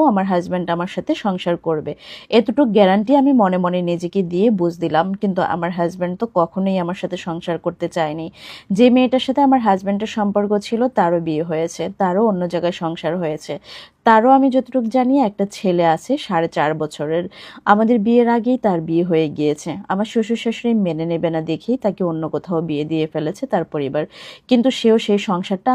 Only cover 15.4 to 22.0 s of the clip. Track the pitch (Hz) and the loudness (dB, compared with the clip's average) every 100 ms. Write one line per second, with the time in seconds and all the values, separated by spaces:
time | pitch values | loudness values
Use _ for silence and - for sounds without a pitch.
15.4 | 202 - 196 175 170 160 - 285 - 175 | -6 -2 0 2 2 2 0 -4 -2 -2
16.4 | 165 170 151 156 151 - 151 165 180 - | 0 0 0 0 -4 -6 -4 -2 -4 -10
17.4 | - - - 208 220 240 208 240 233 233 | -20 -4 2 4 4 2 4 4 4 2
18.4 | 226 254 214 175 160 165 175 160 160 147 | 0 0 0 0 0 0 2 2 0 0
19.4 | 151 147 - 185 - 190 214 233 214 226 | -2 -2 -6 -10 -4 -4 -2 -2 -2 -2
20.4 | 233 226 240 226 185 160 165 165 170 165 | -4 -4 -2 0 0 -2 -2 -2 -2 -2
21.4 | 160 160 - 254 214 - | -4 -4 -4 -2 -2 -2